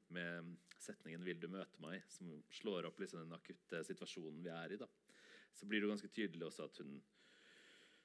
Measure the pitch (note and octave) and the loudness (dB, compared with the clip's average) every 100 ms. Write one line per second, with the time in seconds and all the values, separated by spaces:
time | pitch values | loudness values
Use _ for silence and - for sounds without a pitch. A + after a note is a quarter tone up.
0 | - F2 F2 E2+ E2+ F2 - - - G#2 | -6 0 0 0 -2 -8 -12 -12 -8 -8
1 | - E2 F2+ E2+ E2+ F#2+ F2 - D#2 F2+ | -4 -2 0 0 0 0 -2 -4 -4 -4
2 | - - F2 D2+ - - A2+ F#2 E2 - | -6 -8 -8 -8 -8 -2 2 4 2 0
3 | F#2+ F2 E2 E2 - F#2 - E2+ D#2 F2+ | -4 -4 -6 -8 -8 -12 -2 0 0 -2
4 | - - D#2+ D2+ F2 E2 E2 G2+ - - | -2 -4 -4 -2 -2 -2 -2 -2 -4 -10
5 | _ - - - - - G#2 G#2+ G#2 G#2 | _ -20 -18 -18 -18 -8 6 8 8 6
6 | G#2 - G2+ E2 D#2+ - D2+ - D2 C#2 | 2 2 2 2 -2 -2 -4 -4 -8 -8
7 | - - - - - - - - - - | -12 -20 -20 -20 -20 -20 -20 -20 -20 -20